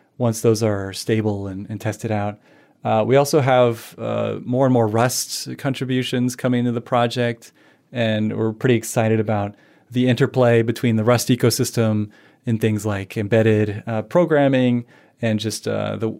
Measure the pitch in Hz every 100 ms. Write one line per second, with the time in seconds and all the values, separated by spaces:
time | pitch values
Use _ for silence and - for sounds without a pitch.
0 | _ - 120 110 120 110 110 101 98 95
1 | - 110 107 101 98 95 104 104 110 104
2 | 113 104 104 104 _ _ _ _ 117 110
3 | 110 135 143 156 131 127 123 113 - -
4 | 113 110 107 107 120 127 131 123 110 113
5 | 123 - - - 131 123 139 131 127 127
6 | 120 127 123 123 127 123 123 117 - 123
7 | 120 123 120 117 - _ _ _ _ 123
8 | 113 107 107 107 110 110 131 117 - 127
9 | 110 110 107 110 101 - _ _ - 123
10 | 127 117 131 131 120 117 113 113 120 110
11 | 107 120 - 123 120 - 123 - 110 107
12 | 104 - _ _ - 110 113 104 107 98
13 | 98 117 101 113 110 107 107 101 - 110
14 | 107 175 160 147 139 131 123 120 120 _
15 | _ _ 117 107 107 - 110 107 104 104
16 | 110